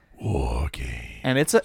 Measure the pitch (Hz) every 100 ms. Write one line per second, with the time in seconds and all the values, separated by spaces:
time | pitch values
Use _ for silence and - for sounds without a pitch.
0 | _ - 104 69 58 60 69 - - -
1 | - - - 131 151 226